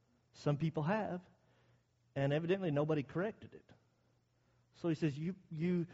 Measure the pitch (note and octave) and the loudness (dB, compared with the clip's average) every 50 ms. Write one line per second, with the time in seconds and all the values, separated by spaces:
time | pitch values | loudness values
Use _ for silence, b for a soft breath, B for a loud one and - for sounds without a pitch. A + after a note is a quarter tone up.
0 | _ _ _ _ _ _ _ - - D3+ D3 C#3+ D#3+ D#3+ - D#3 D3 D#3 G#3 A3 | _ _ _ _ _ _ _ -4 0 0 0 2 0 -2 0 0 0 0 0 0
1 | G3+ - F3 F3+ F3+ - - _ _ _ _ _ _ _ _ _ _ _ _ _ | 0 -2 -4 -6 -8 -12 -20 _ _ _ _ _ _ _ _ _ _ _ _ _
2 | _ _ _ C#3 C#3 C#3 C#3+ D#3 E3+ E3 F#3+ G3 F#3+ E3 C#3+ C#3+ D3+ D3+ D#3 D3+ | _ _ _ 0 2 2 2 2 2 2 0 2 2 0 2 2 2 2 2 0
3 | C3+ - - D#3+ F#3 A3+ - - - - - - - - - - _ _ _ _ | 0 -2 -2 -2 -2 -2 -4 -8 -16 -18 -18 -20 -20 -20 -20 -20 _ _ _ _
4 | _ _ _ _ _ _ _ _ _ _ _ _ _ _ _ - - E3+ D#3+ - | _ _ _ _ _ _ _ _ _ _ _ _ _ _ _ -4 0 0 0 2
5 | E3+ D#3 C3 D3 D#3 F3 F#3+ - - - E3 D3+ E3 F3 F3+ F3 E3 B | 2 0 0 0 -4 -4 -6 -6 -10 -12 -6 -2 0 2 2 2 0 B